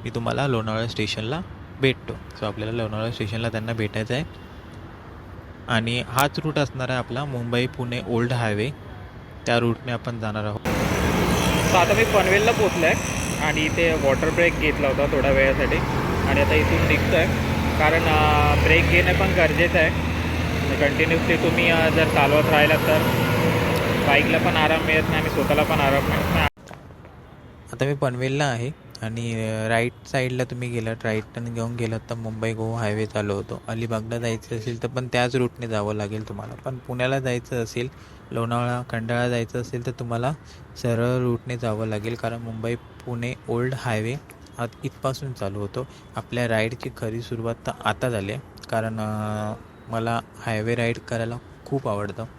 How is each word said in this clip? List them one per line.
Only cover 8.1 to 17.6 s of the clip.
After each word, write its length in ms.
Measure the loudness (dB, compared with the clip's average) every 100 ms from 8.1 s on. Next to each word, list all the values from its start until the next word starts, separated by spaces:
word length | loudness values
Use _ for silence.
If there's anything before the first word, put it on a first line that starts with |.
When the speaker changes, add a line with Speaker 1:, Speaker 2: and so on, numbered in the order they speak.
| 0 2
Speaker 1:
हायवे, 360 | 0 0 0 -2 -4 -14 -14 -16 -16 -16 -8 0
त्या 140 | 2
रूटने 320 | 2 0 -4
आपण 280 | -6 -6 -6
जाणार 240 | -4 -4
आहोत. 160 | -4 -4 -2 0 0 0 0 2 2 2 2 2 4
Speaker 2:
So 60 | 4
आता 160 | 4
मी 100 | 4
पनवेलला 480 | 4 4 4 4 4
पोहोचलो 340 | 4 2 4 2
आहे 100 | 2 -2 -4 -4 -2 -2
आणि 160 | 0
इथे 460 | 0 2 2 4 2
वॉटर 220 | 4 2
ब्रेक 300 | 4 4 4
घेतला 280 | 0 2 2
होता 180 | 2 2
थोड्या 260 | 2 4
वेळासाठी 460 | 6 4 4 2 2 0 0 0 0 2
आणि 140 | 4
आता 120 | 4
इथून 340 | 4 4 4 4
निघतो 280 | 4 4 4
आहे, 120 | 4 2 0 2